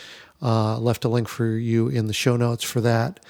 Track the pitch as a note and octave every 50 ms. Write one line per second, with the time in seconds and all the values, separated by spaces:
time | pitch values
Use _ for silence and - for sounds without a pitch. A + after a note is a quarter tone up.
0 | - - - - - - _ _ D3+ B2 A2+ A2+ A2 G#2+ A2 A#2+ A2+ A#2+ A2+ -
1 | - A#2+ A2+ A#2+ A2+ - - - A#2 A2+ A2 A2 A#2+ A#2 A2+ A2+ A2+ B2 C3+ A#2+
2 | G#2+ A2 G#2 - - C3+ A#2+ A#2+ A#2+ A#2+ A#2+ A#2 - - - B2+ A2 A#2+ A#2 A2+
3 | A#2 E3 F#3+ - _ -